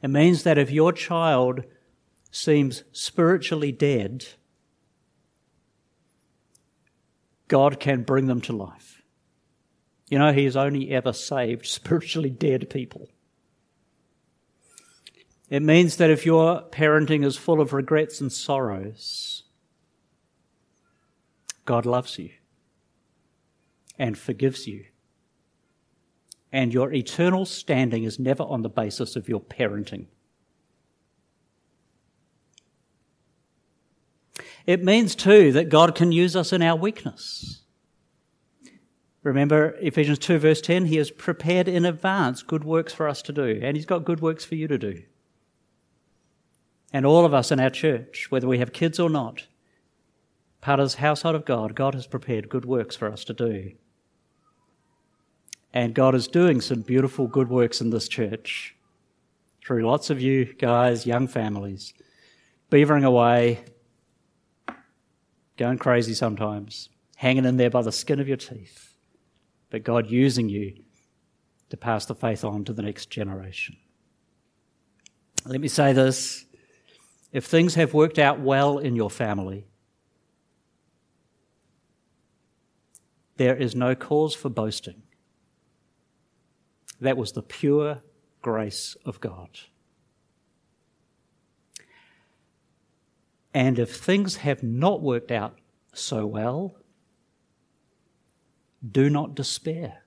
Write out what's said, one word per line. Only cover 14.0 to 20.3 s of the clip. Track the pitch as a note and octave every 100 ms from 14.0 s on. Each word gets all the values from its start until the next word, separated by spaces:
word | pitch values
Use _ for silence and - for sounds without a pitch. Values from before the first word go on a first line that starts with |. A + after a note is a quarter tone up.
| _ _ _ _ _ _ _ - _ _ - _ _ _ -
It | C#3+
means | D3+ D#3+ F3+ -
that | E3
if | D#3 E3
your | E3 D#3+ F3 -
parenting | - D#3 D3+ D3+ D3+
is | C#3 C3+
full | - D#3+
of | C#3+
regrets | C#3 C3 D#3 D3+ -
and | C#3
sorrows, | - - C#3 B2 G2 G2 G#2+ - - - - _ _ _ _ _ _ _ _ _